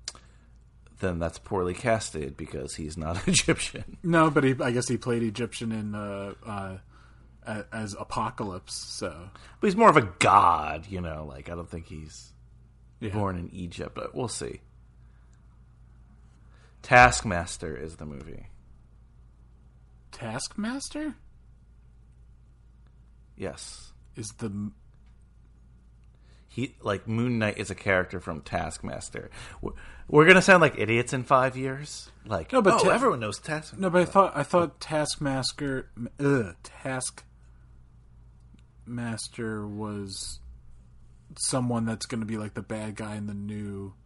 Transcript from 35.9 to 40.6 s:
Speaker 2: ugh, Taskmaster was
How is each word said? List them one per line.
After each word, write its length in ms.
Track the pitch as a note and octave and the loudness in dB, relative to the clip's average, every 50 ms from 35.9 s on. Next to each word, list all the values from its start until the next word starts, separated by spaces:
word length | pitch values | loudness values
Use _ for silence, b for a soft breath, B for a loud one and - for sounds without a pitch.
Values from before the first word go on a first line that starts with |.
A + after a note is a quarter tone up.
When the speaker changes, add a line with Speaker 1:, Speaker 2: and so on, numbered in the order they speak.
| - - A#2+ A#2 - - | -12 -12 -12 -12 -8 -2
Speaker 2:
ugh, 360 | C#3+ C#3+ C#3 C3 A2 F#2 E2+ - - | 0 2 2 2 0 -2 -6 -14 -18
Taskmaster 3000 | - - - - C#3 C3 B2+ - - - - - - - - - - - - - - - - - - - - - - - - - - - - - - - - - - _ - - - A#2+ A#2+ A#2+ A#2 A2+ G#2+ - - - - A#2 A2 A2 G#2+ G#2 G#2 | -20 -18 -12 -8 -8 -6 -6 -6 -8 -10 -12 -18 -20 -20 -20 -20 -20 -20 -20 -20 -20 -20 -20 -20 -20 -20 -20 -20 -20 -20 -20 -20 -20 -20 -20 -20 -20 -20 -20 -20 -20 _ -20 -16 -12 -10 -8 -6 -6 -6 -8 -8 -12 -10 -8 -6 -6 -6 -6 -6 -8
was 720 | G#2 G#2 G#2+ G#2 G#2 G2+ G2+ F#2+ F#2+ - - - - - - - - - | -8 -8 -6 -6 -6 -8 -8 -10 -10 -10 -10 -12 -12 -14 -14 -18 -20 -20